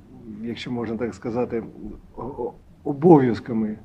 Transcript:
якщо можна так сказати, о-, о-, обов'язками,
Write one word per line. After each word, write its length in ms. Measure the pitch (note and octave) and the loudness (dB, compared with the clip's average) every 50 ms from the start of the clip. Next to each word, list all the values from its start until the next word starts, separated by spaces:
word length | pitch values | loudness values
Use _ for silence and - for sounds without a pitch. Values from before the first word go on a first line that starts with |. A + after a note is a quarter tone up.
| - - - - - A2+ G#2+ G#2 | -20 -20 -20 -20 -18 -18 -14 -12
якщо 300 | A2+ A#2 A2 - - A#2+ | -10 -10 -10 -10 -10 -8
можна 260 | B2 A#2+ A#2 G#2 A#2 | -6 -6 -4 -6 -4
так 160 | G#2+ B2 A2+ G2 | -4 -6 -6 -6
сказати, 500 | - - B2+ G#2+ B2 A#2+ - B2 A2+ G#2 - - - - G#2+ G#2 - - - - | -8 -8 -6 -4 -4 -4 -2 -4 -6 -8 -8 -14 -16 -14 -14 -16 -16 -18 -18 -14
о-, 40 | A#2+ | -12
о-, 320 | A#2 B2 D3 - B2 - - - - - - - - | -12 -10 -8 -8 -8 -10 -10 -14 -20 -20 -20 -10 -6
обов'язками, 960 | D3 D3 C3+ D3+ F#3 E3 C#3+ C3 B2 G#2+ F#2 - - A#2+ A2 A2 G#2+ G#2+ - | -6 -2 4 8 10 10 10 8 6 2 -2 -4 -4 -2 -2 -2 -2 -4 -8